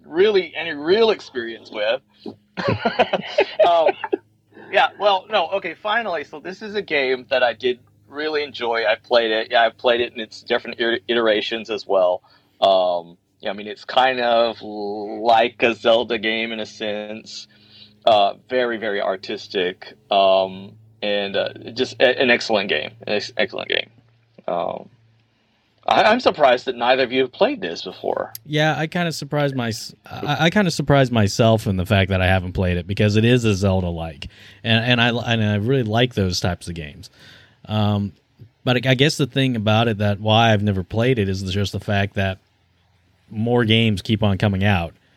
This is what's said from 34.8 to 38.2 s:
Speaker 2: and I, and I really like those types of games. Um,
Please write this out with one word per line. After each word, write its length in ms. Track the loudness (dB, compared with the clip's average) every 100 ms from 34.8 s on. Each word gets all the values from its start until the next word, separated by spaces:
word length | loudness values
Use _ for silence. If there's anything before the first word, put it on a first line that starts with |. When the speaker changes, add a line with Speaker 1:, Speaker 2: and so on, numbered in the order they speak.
Speaker 2:
and 180 | 2 2
I, 80 | 2 0 -2
and 100 | 0
I 120 | 0 0
really 260 | 0 0
like 300 | 0 0 0 0
those 240 | -2 0
types 280 | -4 -4 -8
of 60 | -12
games. 340 | -12 -16 -20 _ -20 -20 _ _ -6
Um, 480 | -2 0 0 -2 -8